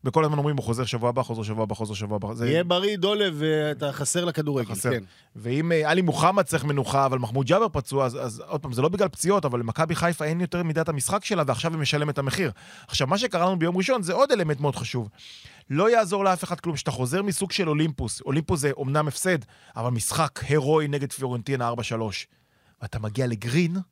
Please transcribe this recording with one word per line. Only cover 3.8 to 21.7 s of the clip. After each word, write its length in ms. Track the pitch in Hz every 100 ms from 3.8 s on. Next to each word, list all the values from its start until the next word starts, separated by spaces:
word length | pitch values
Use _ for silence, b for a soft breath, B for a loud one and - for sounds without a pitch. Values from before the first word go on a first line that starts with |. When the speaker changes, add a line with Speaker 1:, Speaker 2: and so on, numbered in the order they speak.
| 143
Speaker 2:
חסר 340 | 135 143 180 175
לכדורגל, 460 | 160 151 135 110
Speaker 1:
חסר. 200 | 107 123
Speaker 2:
כן. 120 | 120 95 b b 117
Speaker 1:
ואם, 360 | 113 135 165
אה, 180 | 165 151
עלי 100 | 170
מוחמד 420 | 175 - 170 196
צריך 220 | 175 160 139
מנוחה, 400 | 143 127 139 135
אבל 120 | 131
מחמוד 260 | 117 123 127
ג'אבר 220 | 180 220
פצוע, 360 | 151 - 139 127
אז, 120 | 123 127
אז 180 | 110 -
עוד 140 | 156
פעם, 120 | 139
זה 80 | 117
לא 80 | 147
בגלל 180 | 190 190
פציעות, 380 | - 170 202 147
אבל 140 | 120
למכבי 360 | 113 113 165 170
חיפה 300 | 170 170 151
אין 160 | 165
יותר 220 | 180 175
מידת 260 | 170 156 160
המשחק 360 | 147 - 202 -
שלה, 180 | 185 139
ועכשיו 240 | 113 165
היא 60 | 160
משלמת 340 | 139 147 147
את 40 | 143
המחיר. 320 | 139 156 160 - B B B
עכשיו, 200 | - 135
מה 100 | 196
שקרה 280 | 247 170 180
לנו 140 | 185
ביום 180 | 165 180
ראשון 240 | 190 254
זה 100 | 175
עוד 180 | 190 285
אלמנט 280 | 240 160 139
מאוד 160 | 143 -
חשוב. 340 | 117 127 107 B B B B B _
לא 200 | 139 214
יעזור 340 | 233 202 202
לאף 200 | 196 180
אחד 160 | - 175
כלום, 180 | 175 147
שאתה 140 | -
חוזר 300 | 120 127 175
מסוג 300 | 202 170 190
של 180 | - 170
אולימפוס. 520 | 151 156 135 120 -
אולימפוס 380 | - 143 151 175
זה 120 | 143
אומנם 360 | - 131 147 151
הפסד, 300 | - 185 165 - B B -
אבל 140 | 117
משחק 500 | 120 - - 156 - 131
הירואי 400 | 147 135 156 147
נגד 240 | 143 139
פיורנטינה 560 | - 131 120 107 135
ארבע 160 | 120